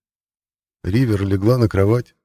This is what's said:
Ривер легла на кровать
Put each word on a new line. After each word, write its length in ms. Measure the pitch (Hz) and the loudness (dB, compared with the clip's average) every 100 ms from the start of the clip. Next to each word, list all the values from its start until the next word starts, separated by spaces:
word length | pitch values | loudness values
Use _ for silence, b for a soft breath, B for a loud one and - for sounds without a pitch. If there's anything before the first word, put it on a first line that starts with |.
| _ _ _ _ _ _ _ _ | _ _ _ _ _ _ _ _
Ривер 400 | - 110 127 98 | -4 -2 0 0
легла 340 | 98 95 104 127 | -2 0 0 2
на 100 | 110 | 0
кровать 460 | 95 98 123 - _ | 0 0 0 -4 _